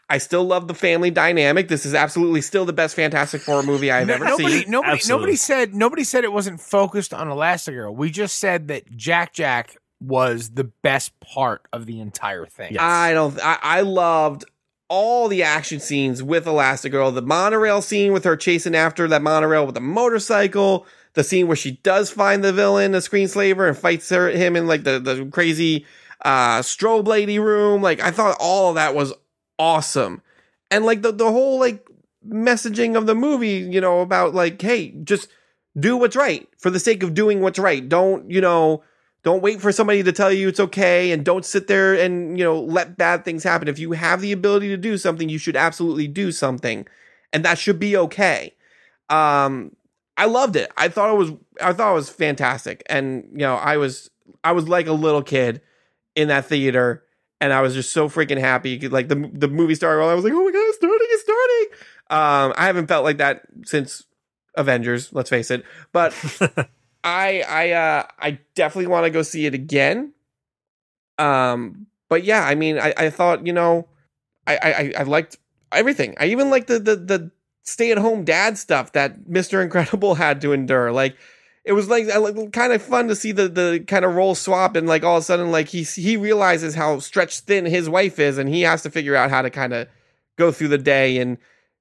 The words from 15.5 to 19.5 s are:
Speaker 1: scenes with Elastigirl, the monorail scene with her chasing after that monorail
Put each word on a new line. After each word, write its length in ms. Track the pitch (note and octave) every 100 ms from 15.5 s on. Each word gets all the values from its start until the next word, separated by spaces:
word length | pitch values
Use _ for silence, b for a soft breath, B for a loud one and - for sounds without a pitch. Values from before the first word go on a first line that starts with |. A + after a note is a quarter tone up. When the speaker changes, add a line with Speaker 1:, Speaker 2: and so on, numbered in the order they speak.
| D#3 - D3
Speaker 1:
scenes 440 | - C#3+ C3+ B2
with 220 | C3+ E3 E3
Elastigirl, 680 | D3+ C3+ C3+ C#3 C3+ C3+
the 80 | B2+
monorail 580 | B2 E3+ G3+ A3 G#3+ G3+
scene 320 | G3+ G#3 G3+
with 120 | F#3+
her 120 | F3+ D#3+
chasing 400 | F#3 E3+ F3 D#3+
after 320 | D#3+ F3 E3
that 140 | D3
monorail 440 | D3+ D#3 D#3